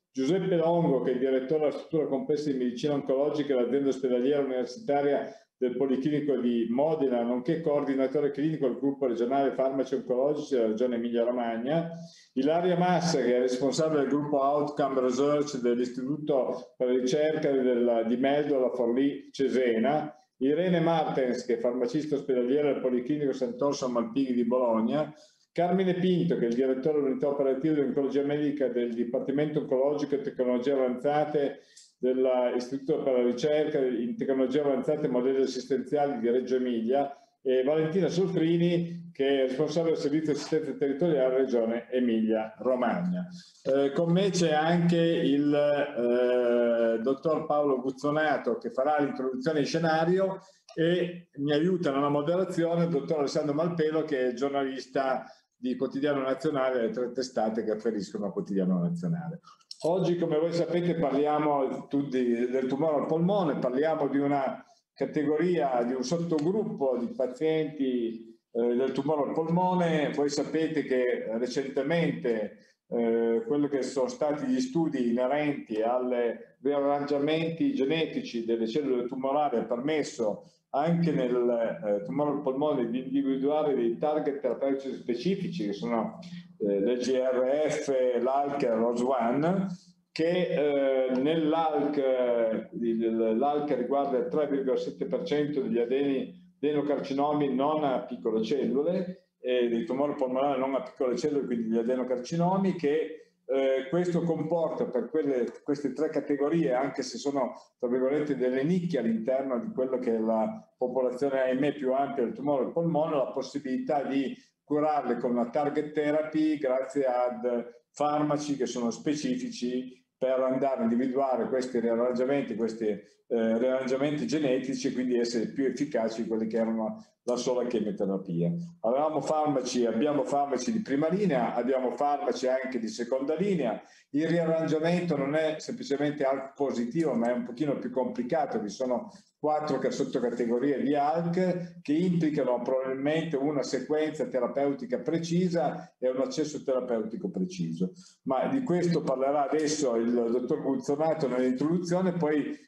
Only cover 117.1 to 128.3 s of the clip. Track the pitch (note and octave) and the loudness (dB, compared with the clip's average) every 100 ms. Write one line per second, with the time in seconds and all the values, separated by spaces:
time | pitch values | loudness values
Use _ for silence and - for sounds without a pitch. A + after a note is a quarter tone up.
117.1 | B2 B2 A2+ B2 A#2+ A#2+ - _ - D3 | 2 0 0 -2 -2 -4 -14 _ -2 0
118.1 | D3 D3+ D3 D3 B2+ B2 B2 A#2 A2 D#3 | 2 0 0 -2 -2 -2 -2 -4 -2 -2
119.1 | C#3+ B2+ B2 B2 - B2 B2+ B2+ - _ | -2 -2 -4 -6 -6 -4 -4 -6 -14 _
120.1 | - B2+ C3 C3 C3 C#3 B2 A2+ A#2+ C3 | -4 0 2 2 2 0 0 0 2 0
121.1 | C3 C3+ A#2+ A2 C3 B2+ A#2+ A#2 A2+ B2 | 0 0 0 0 0 0 0 0 2 2
122.1 | A#2+ B2+ C#3+ A#2+ G#2+ A2+ A2 G#2+ G2 - | 2 0 0 -2 -2 -4 -2 -4 -4 -8
123.1 | _ - A#2 A2+ A2+ B2+ C3 B2+ C3+ D3 | _ -4 0 2 2 2 0 0 0 0
124.1 | D3 A#2 D3+ C#3 C3 - B2+ C3+ A2+ B2 | -2 -2 0 2 0 -2 -4 -2 -2 0
125.1 | A#2+ A#2 A#2 G2+ - C3 B2 C#3+ A#2 A2 | 0 0 -2 -4 -2 -2 -2 -2 0 -2
126.1 | A#2+ A2 A2 A2 A2+ A2+ A2+ G#2+ G#2+ - | -2 -4 -2 -2 0 0 -2 -4 -6 -16
127.1 | _ - B2 B2 B2 A#2+ A2 G2+ F#2+ G2 | _ -4 -2 0 0 0 -2 -2 -2 -2
128.1 | F#2+ - | -2 -4